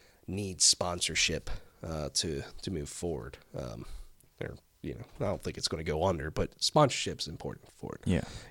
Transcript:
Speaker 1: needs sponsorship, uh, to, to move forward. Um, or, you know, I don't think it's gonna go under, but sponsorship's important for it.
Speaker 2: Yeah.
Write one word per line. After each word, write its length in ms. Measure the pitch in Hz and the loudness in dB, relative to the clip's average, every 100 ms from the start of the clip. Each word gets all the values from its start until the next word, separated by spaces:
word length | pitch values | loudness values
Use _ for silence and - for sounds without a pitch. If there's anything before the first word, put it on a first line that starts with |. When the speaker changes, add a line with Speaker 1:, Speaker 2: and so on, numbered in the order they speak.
| - - - | -20 -14 -6
Speaker 1:
needs 380 | 95 98 87 | -2 -2 4
sponsorship, 840 | - - 90 87 - - - 80 - - - - | 6 6 2 0 0 2 2 2 -2 -4 -6 -10
uh, 260 | - 78 69 | -4 -2 -2
to, 280 | - 90 69 - - | 0 0 -2 -4 -8
to 80 | - | -4
move 180 | 87 71 | -4 -4
forward. 500 | - 87 73 60 - - - | -4 -2 -2 -6 -12 -12 -8
Um, 280 | 64 57 - - - - - - | -8 -8 -10 -10 -12 -18 -18 -10
or, 140 | - - _ _ | -10 -10 _ _
you 120 | 80 | -8
know, 100 | 65 - - | -8 -10 -4
I 40 | 98 | -2
don't 120 | 80 | -2
think 160 | 90 - | -4 -4
it's 100 | - | -4
gonna 160 | 80 | -2
go 200 | 80 78 | 0 2
under, 260 | 95 82 76 | 2 2 0
but 200 | 87 90 - | 0 -2 0
sponsorship's 640 | - 151 139 - - - - | 4 8 6 6 -2 -4 -6
important 440 | 82 - - - | -6 -8 -8 -14
for 220 | - - - | -12 -10 -2
it. 60 | - | 4
Speaker 2:
Yeah. 160 | 82 - - - | 4 4 -6 -2